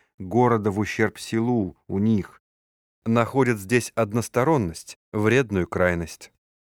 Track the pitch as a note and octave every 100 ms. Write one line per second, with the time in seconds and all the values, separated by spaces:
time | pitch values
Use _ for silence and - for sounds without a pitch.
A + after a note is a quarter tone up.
0 | _ - F#2 A2 B2 A#2 G#2 G2 G2+ -
1 | A2 - - A2+ A#2 A#2+ F#2+ - - F#2+
2 | G#2+ G#2+ - - _ _ _ _ _ _
3 | A#2 A#2 A2+ C3+ B2 A2 F#2+ A#2+ - -
4 | G#2+ A#2 - A#2+ C3+ D#3 F#2 E2 - -
5 | _ G#2+ G#2+ B2 A#2 G2 E2+ F#2 F2+ F2
6 | E2 - - _ _ _